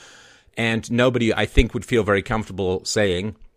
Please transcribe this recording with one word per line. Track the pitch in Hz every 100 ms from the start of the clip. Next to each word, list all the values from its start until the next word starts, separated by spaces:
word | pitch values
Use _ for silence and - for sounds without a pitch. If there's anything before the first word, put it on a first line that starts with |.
| - - - - _ -
And | 117 113 -
nobody, | 120 127 120 113
I | 107 104
think, | - 117
would | 113 -
feel | 117
very | 101 98
comfortable | - 110 104 95 92 92
saying, | - 113 101 90 107 95 -